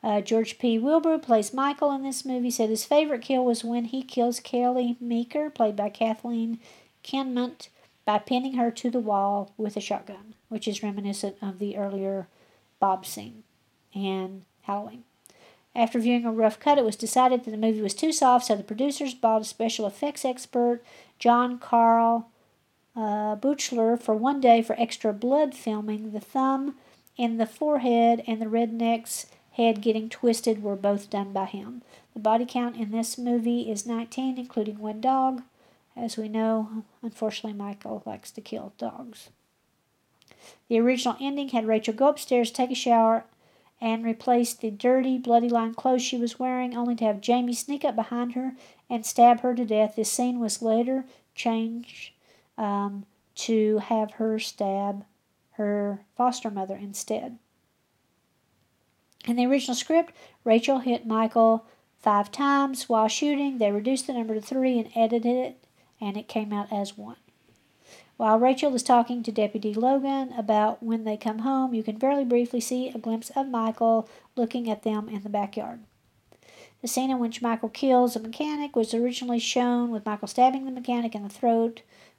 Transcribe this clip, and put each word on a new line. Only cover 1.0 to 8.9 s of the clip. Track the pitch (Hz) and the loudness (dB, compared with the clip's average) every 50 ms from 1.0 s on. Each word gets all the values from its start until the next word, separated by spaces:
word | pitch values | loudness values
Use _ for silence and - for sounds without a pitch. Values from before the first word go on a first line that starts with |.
| 302 330 320 | 4 4 0
who | 311 | 0
plays | 320 - 240 220 208 202 - | 2 2 2 2 2 0 -2
Michael | 254 269 285 285 285 - 294 285 | -2 0 0 0 0 0 0 0
in | 269 269 | 0 -4
this | 269 262 254 - | -6 -6 -6 -6
movie, | 269 254 254 240 247 | -4 -4 -2 -2 -2
said | 240 - 233 214 | 0 0 0 0
his | 220 214 - | 0 -2 0
favorite | - 294 294 311 302 294 233 233 | 4 4 4 4 4 0 -4 -2
kill | - 269 254 254 | 0 0 2 2
was | 254 233 226 - | 2 0 0 -2
when | 226 233 240 240 | -4 -2 -2 -4
he | 226 233 262 254 | -4 -6 -8 -8
kills | 254 - - 233 240 240 - | -6 -2 0 0 0 0 -4
Kelly | - - - 240 247 247 254 254 247 240 240 240 | -8 -4 -2 0 0 2 2 0 0 -2 -4 -4
Meeker, | 240 240 233 233 240 240 - 294 302 302 | -4 -4 -2 -2 -2 -2 -2 -4 -4 -4
played | 294 - 240 214 208 | 0 0 0 0 2
by | 202 202 208 | 0 -4 -4
Kathleen | 208 - 233 226 220 220 - 240 240 233 226 226 233 226 - - - - _ _ _ _ _ | -2 -2 -2 -2 -2 -4 -6 -6 -4 -2 -2 -4 -4 -8 -10 -20 -20 -20 _ _ _ _ _
Kinmont, | - - 269 269 262 247 247 247 247 240 _ - - _ _ _ _ _ _ _ | -8 -6 -4 -4 -2 -2 -2 -2 -4 -6 _ -20 -20 _ _ _ _ _ _ _
by | - 208 208 | 0 0 0
pinning | 208 - 262 247 254 269 269 | 0 0 -2 -2 -2 -2 -2
her | 247 240 233 226 | 0 0 0 -2
to | - - 247 | -2 -4 -2